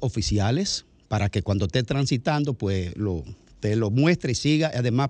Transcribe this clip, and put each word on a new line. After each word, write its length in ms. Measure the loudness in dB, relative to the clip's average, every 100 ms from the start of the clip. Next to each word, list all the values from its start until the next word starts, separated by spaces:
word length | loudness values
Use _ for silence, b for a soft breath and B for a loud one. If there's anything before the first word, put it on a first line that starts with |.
oficiales 800 | -2 -2 0 2 2 0 -2 -6 -8 _ -4
para 220 | 0 0
que 120 | 0
cuando 240 | 0 0 0
esté 160 | 0
transitando, 720 | 0 0 0 0 0 0 0
pues, 420 | -2 -2 -2 -2 -4
lo, 300 | -4 -4 -6 -14 -20 -6
te 160 | -2 0
lo 140 | 2
muestre 440 | 2 4 2 0
y 20 | -2
siga. 360 | 0 2 0 0
Además, 340 | 0 0